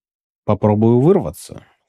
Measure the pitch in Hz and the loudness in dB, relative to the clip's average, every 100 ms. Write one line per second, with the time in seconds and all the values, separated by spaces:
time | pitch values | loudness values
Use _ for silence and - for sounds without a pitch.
0 | _ _ _ _ - 104 - 107 113 120 | _ _ _ _ -6 -2 0 0 2 2
1 | 143 196 95 - - - - _ | 2 0 -2 -12 -20 -20 -20 _